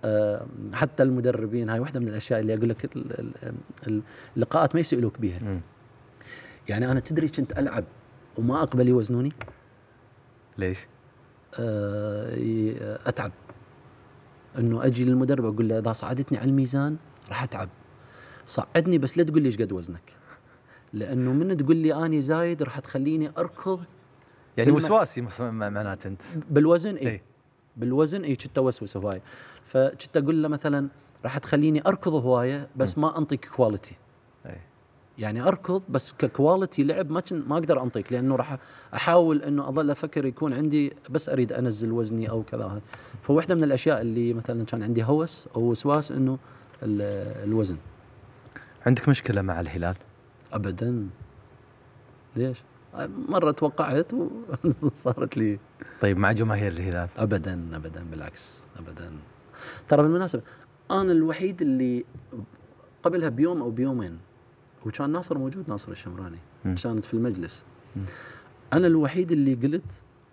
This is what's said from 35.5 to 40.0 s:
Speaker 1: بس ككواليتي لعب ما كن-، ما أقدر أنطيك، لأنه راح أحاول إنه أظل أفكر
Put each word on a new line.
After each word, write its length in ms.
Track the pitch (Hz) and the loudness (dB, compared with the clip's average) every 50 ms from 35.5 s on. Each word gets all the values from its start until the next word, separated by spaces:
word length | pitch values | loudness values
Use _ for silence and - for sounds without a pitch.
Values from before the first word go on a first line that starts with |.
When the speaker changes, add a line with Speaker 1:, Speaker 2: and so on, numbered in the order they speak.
| 196 - - - 180 196 190 - | 2 2 0 -2 -2 -2 -2 -2
Speaker 1:
بس 240 | 127 131 - - - | -2 -2 -2 -4 -2
ككواليتي 720 | - - 127 - - 135 156 185 190 190 - - - 139 | -2 -2 0 2 4 4 6 6 4 2 0 0 0 0
لعب 280 | 143 - - 139 143 | 2 2 0 -2 -2
ما 80 | 156 175 | -2 -4
كن-، 240 | 180 - 185 160 131 | -4 -4 -4 -4 -2
ما 60 | 123 147 | 0 0
أقدر 260 | 170 160 151 156 131 127 | 2 4 4 2 2 2
أنطيك، 300 | 123 - 110 98 - 127 | 0 -2 -4 -4 -2 -2
لأنه 220 | 123 127 131 135 | 0 2 2 2
راح 220 | 123 - 151 139 131 - - - - - - - | 2 0 -2 -6 -10 -12 -16 -20 -20 -14 -10 -6
أحاول 480 | - - 170 170 180 170 160 156 147 | -2 4 6 8 8 8 6 4 2
إنه 280 | 139 147 147 143 139 135 | 2 0 0 0 0 0
أظل 220 | 135 156 156 147 | 0 0 2 2
أفكر 340 | 143 - | 0 -2